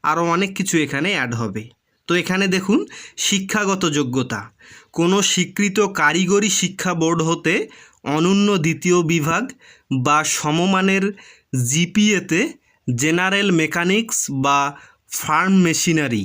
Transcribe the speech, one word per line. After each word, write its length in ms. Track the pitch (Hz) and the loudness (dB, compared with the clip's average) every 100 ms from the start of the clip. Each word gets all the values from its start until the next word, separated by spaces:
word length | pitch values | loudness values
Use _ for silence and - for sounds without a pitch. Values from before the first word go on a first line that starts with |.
| 151 | 0
আরও 140 | 160 170 170 | 0 0 0
অনেক 160 | 196 196 | -2 -4
কিছু 180 | 185 165 143 | -2 0 0
এখানে 240 | 139 170 190 | -2 -2 -2
অ্যাড 160 | 123 117 | -2 -4
হবে। 220 | 110 104 113 _ _ _ - | -4 -6 -12 _ _ _ -2
তো 40 | 175 | -2
এখানে 240 | 175 185 196 185 | 0 -2 0 0
দেখুন 240 | 190 240 427 - - - - | 2 0 0 -12 -20 -8 -2
শিক্ষাগত 560 | 202 196 214 208 190 180 147 | -2 -2 -2 0 0 0 0
যোগ্যতা, 440 | 143 127 127 107 98 _ - - _ - | -2 -2 -4 -6 -10 _ -20 -20 _ -2
কোনো 200 | 170 196 196 | 0 2 0
স্বীকৃত 460 | - 185 - 202 196 202 196 | 0 -2 -2 -2 2 0 2
কারিগরি 500 | 151 160 185 202 214 - | 0 2 2 2 2 0
শিক্ষা 320 | 175 - 190 170 | -2 -4 -4 0
বোর্ড 180 | 160 170 160 | 0 2 0
হতে 240 | 165 160 202 440 - - _ - 151 | 0 0 -2 -4 -12 -20 _ -4 0
অনন্য 320 | 175 196 202 196 156 | 2 2 2 2 0
দ্বিতীয় 320 | 160 175 175 160 | -2 0 2 2
বিভাগ 300 | 170 147 170 254 - - - _ 135 127 | 0 0 -2 -4 -12 -20 -20 _ -2 2
বা 120 | 147 151 - | 2 2 -2
সমমানের 680 | 151 156 180 190 190 196 196 202 - - _ 131 123 | -2 0 2 2 2 0 -2 -6 -18 -20 _ -4 -2
জিপিএতে 720 | 147 175 208 208 196 - 160 277 - _ _ - | 0 0 2 2 2 0 0 0 -6 _ _ -6
জেনারেল 600 | 120 151 170 185 196 202 170 | -2 0 2 2 2 2 2
মেকানিক্স 580 | 156 170 175 202 226 - - 135 | 0 -2 0 0 -2 -6 -4 -2
বা 160 | 135 143 143 147 - _ _ - | 2 2 0 -6 -20 _ _ -10
ফার্ম 340 | - 156 185 190 175 | -2 0 4 4 4
মেশিনারি 580 | 156 - 160 143 113 | 2 0 0 0 -2